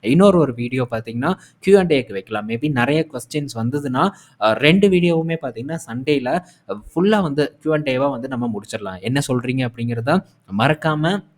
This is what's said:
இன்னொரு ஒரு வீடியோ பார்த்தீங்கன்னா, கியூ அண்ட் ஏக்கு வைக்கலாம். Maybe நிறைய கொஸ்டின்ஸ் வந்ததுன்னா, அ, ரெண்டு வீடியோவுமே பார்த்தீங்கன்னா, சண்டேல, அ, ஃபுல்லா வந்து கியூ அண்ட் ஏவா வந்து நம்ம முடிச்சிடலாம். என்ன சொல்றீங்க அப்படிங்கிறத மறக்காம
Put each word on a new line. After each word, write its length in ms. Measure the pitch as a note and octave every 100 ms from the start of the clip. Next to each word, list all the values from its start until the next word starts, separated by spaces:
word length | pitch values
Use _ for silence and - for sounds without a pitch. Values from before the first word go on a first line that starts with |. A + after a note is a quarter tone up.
இன்னொரு 380 | G#2+ D3+ G3+ F#3
ஒரு 160 | C#3
வீடியோ 320 | A#2 A#2+ B2+ B2
பார்த்தீங்கன்னா, 440 | A2+ A2+ A#2 C#3 F#3 - _
கியூ 180 | - G3
அண்ட் 140 | F3+
ஏக்கு 200 | C#3+ A#2+
வைக்கலாம். 360 | G2 - G#2+ G#2+
Maybe 220 | A#2 D3+
நிறைய 360 | C3 B2 D3+ D#3
கொஸ்டின்ஸ் 420 | B2+ - D3+ C#3+
வந்ததுன்னா, 560 | A#2 A#2 D3 C#3+ B2+ F#3 G3 - _
அ, 120 | G#2+
ரெண்டு 360 | A2 C#3+ F#3 G3+
வீடியோவுமே 480 | F3+ F3 E3 E3 E3
பார்த்தீங்கன்னா, 360 | C3+ A2+ C3+ E3 -
சண்டேல, 420 | A#2 C3+ C#3+ B2 E3 - _ -
அ, 120 | G2+ -
ஃபுல்லா 360 | - F#3+ G#3+
வந்து 340 | F3 C#3+ C#3+ _
கியூ 120 | D#3
அண்ட் 160 | D3+ D3+
ஏவா 220 | B2+ C#3+
வந்து 180 | C3 C3
நம்ம 180 | B2+ A#2+
முடிச்சிடலாம். 540 | G#2 G#2 A2+ G2 F#2
என்ன 200 | G2+ C3+ C#3
சொல்றீங்க 360 | B2+ B2 C3
அப்படிங்கிறத 540 | B2 A#2 A#2 A#2 A#2 F3+ F3+ _ _ G2
மறக்காம 680 | B2+ D3+ D#3+ D3+ D#3 G3 -